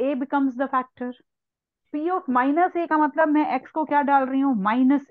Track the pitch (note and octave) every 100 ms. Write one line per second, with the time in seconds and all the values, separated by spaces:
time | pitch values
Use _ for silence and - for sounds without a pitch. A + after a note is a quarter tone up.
0 | C4 C#4+ C#4 C#4 C#4 A#3+ C4+ C4 B3+ -
1 | B3 B3 _ _ _ _ _ _ _ D4
2 | D#4+ F#4 F4+ B3 C4 D4 F4+ F4 E4+ D#4
3 | D4+ D4 D#4+ D4+ D4+ C4 - D#4+ D#4 D4
4 | C#4 C#4 C4 C4+ C#4 A#3 F#3+ A#3+ C4 C#4+
5 | C#4